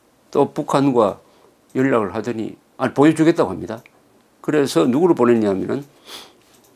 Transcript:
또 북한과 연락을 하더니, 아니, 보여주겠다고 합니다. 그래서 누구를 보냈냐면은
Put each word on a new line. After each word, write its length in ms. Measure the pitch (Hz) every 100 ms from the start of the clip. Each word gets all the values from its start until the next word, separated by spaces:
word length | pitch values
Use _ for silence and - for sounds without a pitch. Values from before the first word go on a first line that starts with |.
| _ _ _
또 220 | - 139
북한과 680 | - 147 143 139 120 104 90 _ _ _ _ _ 127
연락을 400 | 135 123 101 101
하더니, 420 | 110 113 107 - _ -
아니, 160 | 127
보여주겠다고 560 | - 147 156 156 165 110
합니다. 340 | 90 90 110 - _ _ _ _ _
그래서 440 | - 147 135 165 151
누구를 300 | 123 175 160
보냈냐면은 720 | 120 117 104 95 92 127 143 _ - - - _ _ _ _